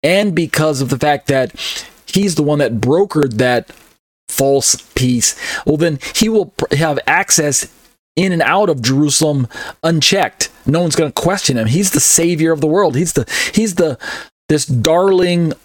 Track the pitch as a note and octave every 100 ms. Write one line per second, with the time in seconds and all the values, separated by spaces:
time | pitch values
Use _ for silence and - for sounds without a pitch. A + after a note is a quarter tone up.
0 | D3 F#3+ G#3 E3+ E3 - D#3 C#3 C3 C3
1 | D3 C#3+ - C3+ B2+ - - - - -
2 | - F#3+ G3+ D#3+ D3 D3 C3 A2+ A#2 D#3+
3 | G3+ D#3 C#3 A2 B2+ B2 - - - _
4 | _ _ _ - C#3 C#3 - - - -
5 | B2+ B2 - - - - - D3 E3 C#3+
6 | - - G#3+ A3 F3 - - - D#3+ C#3+
7 | - D#3+ G3 - D3 C3+ - _ _ _
8 | _ - F#3+ E3+ C#3 F3 G#3 C#3+ A#2 C3+
9 | D3+ C#3 D#3 C#3+ A#2+ - - - E3 E3
10 | - G3 C#3+ - - - - D#3 F3 -
11 | D3+ - E3 F#3+ - B2 A2 D3 G3+ D3
12 | - - E3+ E3+ D#3+ D#3+ D3+ E3 F#3 B2+
13 | E3+ - A#2+ - - - A3 F3+ E3 B2+
14 | - - - _ _ D3+ - B2+ C3+ E3
15 | G3 F#3 F3+ F3 E3 -